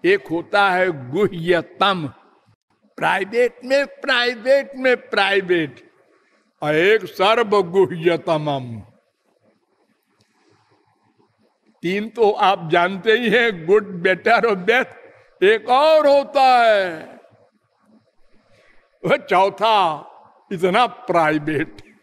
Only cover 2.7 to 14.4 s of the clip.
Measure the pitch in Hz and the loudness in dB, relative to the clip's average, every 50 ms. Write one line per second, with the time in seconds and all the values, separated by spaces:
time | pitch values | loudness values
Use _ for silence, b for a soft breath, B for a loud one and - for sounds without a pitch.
2.7 | _ _ _ _ _ - 160 160 175 190 196 196 208 233 247 240 233 - - 247 | _ _ _ _ _ -6 -4 -2 -2 -2 -4 -4 -2 -2 -2 -2 -2 -10 -6 -2
3.7 | 269 277 285 277 - - - 285 269 240 240 240 247 226 208 254 269 277 277 277 | -2 -2 -2 -4 -8 -12 -4 -2 -2 0 -2 -2 -6 -6 0 0 0 0 0 -4
4.7 | - 254 254 254 247 240 - - - 208 196 196 196 202 185 175 180 170 156 143 | -12 -4 0 0 0 0 -4 -6 -2 -2 0 0 0 -2 0 0 -2 -2 -2 -4
5.7 | 123 - - _ _ _ _ _ _ _ _ _ _ _ _ _ _ _ - 151 | -8 -18 -20 _ _ _ _ _ _ _ _ _ _ _ _ _ _ _ -6 -2
6.7 | 151 156 170 196 220 220 196 170 - - 185 202 226 233 233 208 208 208 190 170 | 0 2 2 2 2 0 -2 -8 -6 -2 0 0 2 0 0 0 0 0 0 0
7.7 | 170 196 185 143 175 170 160 180 170 160 - 175 165 151 151 151 143 135 127 123 | 2 0 0 0 0 -2 0 0 0 0 -2 -2 -2 -2 -2 -4 -6 -6 -8 -10
8.7 | 117 110 - _ _ _ _ _ _ _ _ _ _ _ _ _ _ _ _ _ | -14 -16 -16 _ _ _ _ _ _ _ _ _ _ _ _ _ _ _ _ _
9.7 | _ _ _ _ _ _ _ _ _ _ _ _ _ _ _ _ _ _ _ _ | _ _ _ _ _ _ _ _ _ _ _ _ _ _ _ _ _ _ _ _
10.7 | _ _ _ _ _ _ _ _ _ _ _ _ _ _ _ _ _ _ _ _ | _ _ _ _ _ _ _ _ _ _ _ _ _ _ _ _ _ _ _ _
11.7 | _ _ - 165 185 202 214 226 220 240 226 202 208 - 214 185 196 185 170 156 | _ _ -6 -6 -4 -4 -6 -8 _ 0 0 0 2 2 2 2 2 0 -2 0
12.7 | 160 175 175 185 196 190 175 220 214 233 247 226 190 247 233 233 208 170 156 160 | 0 2 2 0 -2 -4 0 0 0 0 0 0 0 2 0 0 -2 -6 -2 0
13.7 | 196 214 208 190 190 175 170 185 185 180 - 220 226 233 | 0 0 0 -2 -12 -4 -2 -2 -2 0 0 0 2 2